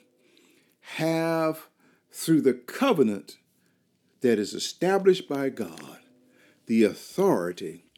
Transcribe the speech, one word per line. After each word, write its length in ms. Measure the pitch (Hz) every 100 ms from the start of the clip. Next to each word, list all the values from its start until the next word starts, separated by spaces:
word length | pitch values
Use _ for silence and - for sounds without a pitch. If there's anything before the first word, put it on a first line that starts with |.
| _ _ _ _ _ _ _ _
have, 840 | - - 160 165 165 165 160 156 - _ _ _ _
through 300 | - - 160
the 120 | 131
covenant 880 | 123 - - 269 208 110 - - - _ _ _ _ _ _ _ _
that 160 | 123 107
is 160 | 101
established 760 | 107 - - 175 190 190 185 -
by 220 | 139 135
God, 480 | 117 95 78 69 - _ _ _ _ _ _ -
the 160 | 113
authority 1000 | 104 - - - 196 120 87 87 82 85 _